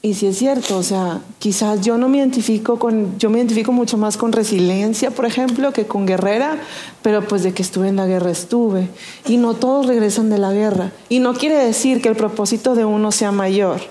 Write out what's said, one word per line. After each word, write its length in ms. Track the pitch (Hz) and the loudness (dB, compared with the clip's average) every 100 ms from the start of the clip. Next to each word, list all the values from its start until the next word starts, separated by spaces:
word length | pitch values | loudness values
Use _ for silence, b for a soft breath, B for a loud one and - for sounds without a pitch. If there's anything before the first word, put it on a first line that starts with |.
Y 140 | 214 | -2
sí 120 | 196 202 | 0 0
es 100 | 190 | 2
cierto, 400 | 262 269 - 190 | 0 0 0 -2
o 40 | |
sea, 380 | 180 190 180 165 - - | 0 -2 -2 -4 -10 -6
quizás 420 | 208 190 214 214 | -4 -2 0 0
yo 160 | 202 233 | 0 0
no 100 | 254 | 2
me 100 | 277 | 2
identifico 600 | 269 254 220 214 220 233 | 2 0 0 -2 0 -2
con, 400 | 233 220 202 185 | 0 0 -2 -2
yo 100 | 220 | 0
me 100 | 226 | 2
identifico 320 | 240 226 220 | 2 0 0
mucho 260 | 247 233 226 | 0 0 0
más 180 | 214 208 | -2 0
con 160 | 233 | 0
resiliencia, 800 | 226 214 196 180 190 208 220 254 | 0 0 2 2 2 0 0 -2
por 160 | 240 - | -2 -2
ejemplo, 460 | 233 254 233 277 | 0 -2 0 0
que 120 | 269 214 | 0 -2
con 200 | 202 196 | -2 0
guerrera, 500 | 185 196 214 277 311 B B B B | 0 0 0 0 -4 B B B B
pero 240 | 226 208 208 | 0 0 0
pues 160 | 202 | 0
de 100 | 185 | 0
que 100 | 185 | -2
estuve 260 | 185 - 190 | -4 -2 0
en 80 | 196 | 0
la 100 | 190 | 0
guerra 240 | 185 180 | 0 0
estuve. 580 | 170 - 240 226 190 185 B B B - | -4 -2 0 2 0 -2 B B B 0
Y 100 | 240 | 2
no 160 | 240 | 2
todos 320 | 233 254 277 254 | 0 0 2 2
regresan 440 | 240 214 208 220 | 2 2 2 0
de 80 | 208 | 2
la 140 | 196 | 2
guerra. 400 | 196 214 190 185 - - | 2 0 0 -4 -8 -2
Y 80 | 247 | 0
no 160 | 247 | 2
quiere 220 | 247 294 302 | 0 0 2
decir 440 | 247 220 262 254 | 2 2 0 2
que 80 | 233 | 2
el 80 | 220 | 0
propósito 580 | 220 214 202 226 254 | -2 -2 -2 0 0
de 100 | 240 220 | 2 2
uno 260 | 214 214 | 2 0
sea 180 | 208 208 | 0 0
mayor 480 | 202 190 196 196 170 - | 0 0 2 0 -2 -6